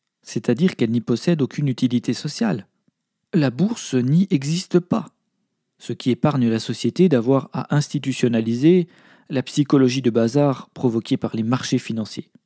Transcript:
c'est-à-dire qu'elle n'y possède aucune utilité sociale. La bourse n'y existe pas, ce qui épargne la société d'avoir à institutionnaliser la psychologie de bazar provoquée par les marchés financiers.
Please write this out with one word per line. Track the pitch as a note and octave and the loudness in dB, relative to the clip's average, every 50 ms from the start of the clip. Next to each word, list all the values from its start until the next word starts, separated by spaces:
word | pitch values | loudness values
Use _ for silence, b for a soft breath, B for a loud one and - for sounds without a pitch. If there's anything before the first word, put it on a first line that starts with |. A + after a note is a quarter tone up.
| _ _ _ _ _ | _ _ _ _ _
c'est-à-dire | - - A#2+ - - B2 A2+ E3+ F#3 - | -8 -8 -8 -2 -2 0 2 2 0 0
qu'elle | - B2 A2 | 0 -2 0
n'y | A#2 A#2+ | 0 -2
possède | A2 - B2 A2+ - - F3 D#3 C3 | 0 -2 -2 -2 0 0 0 0 0
aucune | A#2 - - D3 C#3 | -4 -4 -4 -2 -2
utilité | B2 - - B2 A#2+ A#2+ - - A#2 | -2 0 -2 0 0 0 -2 -2 -6
sociale. | - - D#3 - - A#2+ G#2+ F2+ - - _ _ _ _ _ _ _ _ _ _ _ _ _ - | -4 -6 -10 -6 -4 -2 -2 -2 -4 -6 _ _ _ _ _ _ _ _ _ _ _ _ _ 0
La | F3+ D3 C3 | 0 0 0
bourse | A#2 B2+ F3 G#3+ A#3 - - - - | 0 0 -2 -2 -2 -4 -8 -4 -2
n'y | B2+ B2 B2+ D3 E3+ G3 - | 0 0 2 2 2 2 2
existe | F#3+ C#3 C3 C#3+ E3 F3+ F#3 - - F3+ | 0 -2 0 -2 -4 -4 -4 0 0 0
pas, | F3 - - A3+ E3+ - _ _ _ _ _ _ _ _ _ _ _ _ _ _ | 0 0 -4 -4 -4 -6 _ _ _ _ _ _ _ _ _ _ _ _ _ _
ce | - - A#2+ | -12 -12 -10
qui | - - C3 | -6 -2 -2
épargne | A#2+ - - D3+ C#3 C#3 A#2+ A#2 | -2 2 2 0 2 2 2 2
la | A2+ A2 | 2 0
société | - - A#2 - - A#2+ - - F3+ F#3+ | -2 -4 -6 -4 -4 -4 2 2 2 4
d'avoir | D3 A#2+ A2 B2 C3+ C3+ C3 - - | 4 2 2 2 2 0 0 -2 -8
à | - - - D3 | -8 -6 0 0
institutionnaliser | D3 C#3+ - - D3 C3 C#3 B2 - - B2 A#2+ A2+ A2+ A2+ A#2 A#2+ C#3 D#3+ F3+ F#3 E3+ E3+ b b b b b b b b | 0 0 0 -4 -6 -4 -4 -4 0 0 0 2 0 0 0 -2 2 4 6 6 6 2 0 b b b b b b b b
la | - C3 B2+ | -4 -4 -4
psychologie | - - - C#3+ - - C#3+ C3 B2+ B2 C3+ B2+ | -2 0 0 2 4 4 4 4 4 2 2 0
de | A#2+ | 0
bazar | A2 A#2+ A2+ A2+ A#2 C#3+ C#3+ C#3+ C3 - - _ | 2 2 2 2 2 2 2 2 0 -2 -6 _
provoquée | - - - B2 A2+ A#2 - - C3+ | -12 -2 -2 -2 0 -2 -2 -2 -4
par | - - A2+ - | -4 -4 -4 -4
les | A2+ A2+ | -4 -2
marchés | A2+ B2+ B2+ - - - B2 | -2 -2 -2 -2 -2 -2 -2
financiers. | - - A#2 A2+ G#2+ - - - - _ _ _ _ | -2 -4 -6 -6 -6 -8 -10 -14 -14 _ _ _ _